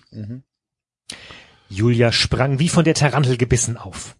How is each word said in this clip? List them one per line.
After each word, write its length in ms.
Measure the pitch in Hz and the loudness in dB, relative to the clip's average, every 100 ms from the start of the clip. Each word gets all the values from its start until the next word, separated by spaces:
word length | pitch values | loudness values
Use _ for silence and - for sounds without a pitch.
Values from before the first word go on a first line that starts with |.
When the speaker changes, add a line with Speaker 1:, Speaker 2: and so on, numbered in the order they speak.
| _ | _
Speaker 1:
Mhm. 320 | 113 104 127 - _ _ _ _ _ - - - - - _ - | -14 -12 -14 -18 _ _ _ _ _ -20 -20 -20 -20 -20 _ -12
Speaker 2:
Julia 440 | 98 117 117 117 | -2 2 4 2
sprang 460 | - - 113 135 135 | 2 0 0 0 0
wie 100 | 170 | 2
von 160 | 175 | 2
der 100 | 160 | 2
Tarantel 420 | 156 147 139 131 123 | 4 2 2 2 2
gebissen 400 | 123 123 - 113 | 2 0 0 -6
auf. 400 | 95 - - | -10 -14 -16